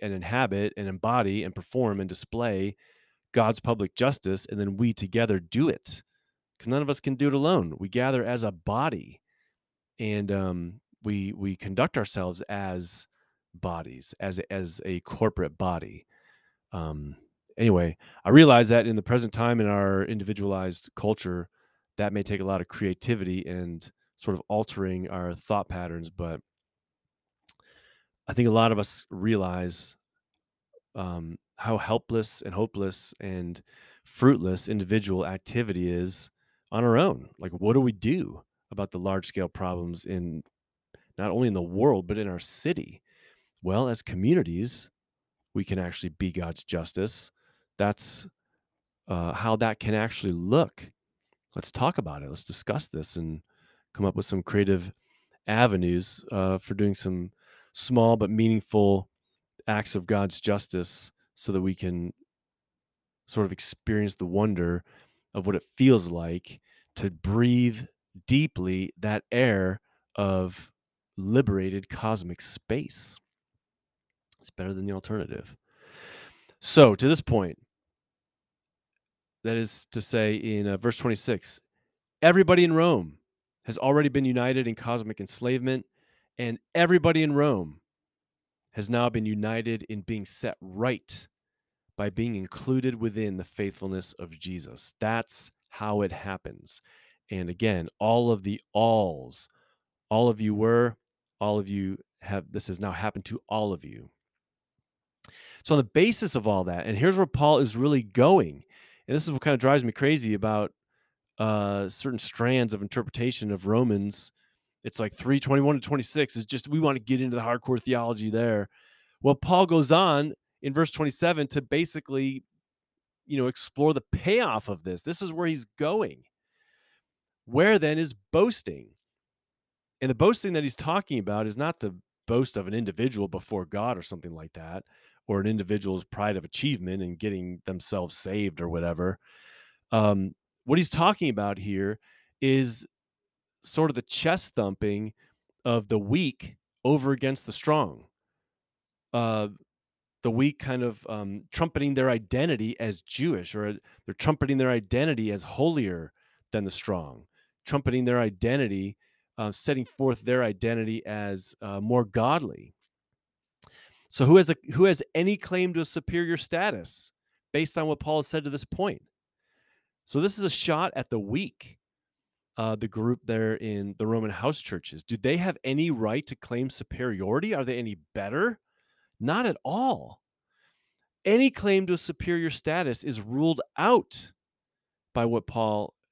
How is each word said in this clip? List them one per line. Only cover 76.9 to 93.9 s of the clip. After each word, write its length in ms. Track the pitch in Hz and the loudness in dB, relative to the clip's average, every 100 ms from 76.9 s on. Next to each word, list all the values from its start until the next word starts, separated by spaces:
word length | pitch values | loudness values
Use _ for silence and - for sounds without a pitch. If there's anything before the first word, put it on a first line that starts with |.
to 140 | 98 131 | 8 4
this 120 | 160 | 2
point, 380 | - 113 90 - _ _ _ _ _ _ _ _ _ _ _ _ _ _ _ _ _ _ | 2 0 0 -8 _ _ _ _ _ _ _ _ _ _ _ _ _ _ _ _ _ _
that 140 | 113 113 | -4 -2
is 300 | 113 - - | -4 -8 -8
to 100 | 117 | -8
say 320 | - 117 107 | -2 0 2
in, 320 | 107 110 104 101 | 0 -2 -2 -2
uh, 100 | 98 | 0
verse 220 | 120 - | -2 0
twenty-six, 640 | 123 107 - 104 - - _ _ _ _ _ - | -2 -2 -2 -4 -6 -16 _ _ _ _ _ 4
"Everybody 440 | 160 175 170 180 | 6 8 8 8
in 80 | 175 | 6
Rome 460 | 160 170 131 80 71 _ _ _ _ | 6 4 4 0 -12 _ _ _ _
has 140 | - 107 | -10 -2
already 300 | 131 147 147 | 2 4 4
been 160 | 139 | 2
united 420 | 131 123 123 131 120 | 2 2 0 0 -2
in 80 | |
cosmic 460 | 110 117 120 110 107 | -4 -4 -4 -4 -8
enslavement, 640 | 95 - 123 131 127 131 - _ _ _ _ - | -10 -4 -2 0 0 -2 -6 _ _ _ _ -8
and 220 | 120 113 _ | -6 -6 _
everybody 480 | 165 170 180 165 160 | 2 6 6 6 4
in 100 | 156 | 4
Rome 480 | 143 147 107 80 73 _ _ _ _ _ _ _ _ _ | 4 4 2 -2 -12 _ _ _ _ _ _ _ _ _
has 180 | - 101 | -8 -2
now 180 | 120 120 | 0 2
been 180 | 113 107 | 0 -2
united 560 | 104 107 113 117 113 | -2 -2 -4 -4 -6
in 180 | - 104 | -6 -10
being 220 | 92 110 | -6 -8
set 320 | 95 - 117 - | -8 -8 -8 -8
right 640 | 95 95 123 113 - - - _ _ _ _ _ _ - | -10 -4 -2 -2 -8 -18 -18 _ _ _ _ _ _ -6
by 120 | 101 | -4
being 260 | 92 117 | -2 -2
included 600 | 104 95 - - 131 127 | -4 -8 -8 -2 0 0
within 420 | 117 113 104 107 92 | -2 -4 -2 -4 -4
the 80 | |
faithfulness 680 | 87 - 101 - 95 | -8 -6 -6 -4 -6